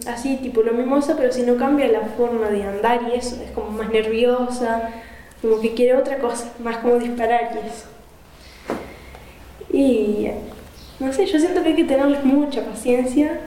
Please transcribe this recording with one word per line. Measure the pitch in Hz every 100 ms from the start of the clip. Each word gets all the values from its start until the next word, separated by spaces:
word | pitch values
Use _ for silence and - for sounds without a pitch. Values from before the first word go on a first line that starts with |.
| 240
así, | 240 269 262
tipo | 247 226
lo | 226
mimosa, | 233 254 285 285 302
pero | 247
sí | 247
no | 240 247
cambia | 277 294 254
la | 220
forma | 214 - 240 233 214
de | 202
andar | 196 202 226 240 240
y | 247
eso, | 247 240
es | -
como | - 214
más | 214 220
nerviosa, | 220 220 226 247 247 247 - 226 226 226 - - - - -
como | 220 220
que | 220
quiere | 233 247 262
otra | 262 269
cosa, | 240 240 - -
más | 233 226
como | 240 240
disparar | 240 240 226 240 -
y | 214 202
eso. | - - - - - - - - - - - - - - - - - - - -
Y, | 277 277 226 208 208 214 - - - - - - -
no | 262
sé, | 269 381
yo | 311
siento | 349 370
que | 330
hay | 311
que | 311
tenerles | 269 285 277
mucha | 262 285 285 - 226
paciencia | 208 254 247 254 294 302 339